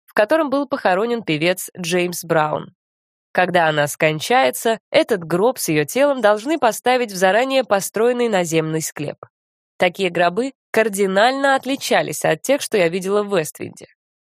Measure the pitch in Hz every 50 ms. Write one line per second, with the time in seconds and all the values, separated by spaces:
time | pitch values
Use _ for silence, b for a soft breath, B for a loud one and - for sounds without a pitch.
0 | _ _ _ - 208 214 311 320 320 277 254 285 285 262 277 - - 208 185 185
1 | 214 233 240 233 202 - 160 147 156 175 185 190 - - - - 180 165 170 180
2 | 175 180 175 - - 160 165 160 151 151 156 160 160 - _ _ _ _ _ _
3 | _ _ _ _ _ _ _ - 180 180 175 175 165 160 156 151 147 147 - -
4 | 170 156 156 156 - - 240 254 269 254 247 - - 233 226 214 - _ - -
5 | 320 - 233 185 170 156 165 175 196 247 254 - - - 156 151 151 147 - 247
6 | 277 285 277 262 220 202 208 214 208 277 320 311 - 233 208 - - 247 254 254
7 | 240 214 202 180 190 190 190 220 262 269 269 262 254 - 208 196 190 - - 202
8 | 226 240 247 240 240 233 214 185 175 160 160 160 156 160 156 160 160 - - -
9 | 147 - - - - - _ _ _ _ _ _ _ _ _ _ - 180 170 -
10 | 196 180 175 170 175 175 175 208 247 277 - _ _ _ - 220 220 226 196 190
11 | 208 190 190 190 214 254 269 269 277 277 269 269 262 254 277 262 - - 233 185
12 | 156 - 156 - - 160 160 160 - - 269 285 - - - 214 175 165 165 196
13 | 180 190 202 208 208 202 202 180 156 - - - - - - - - - _ _
14 | _ _ _ _ _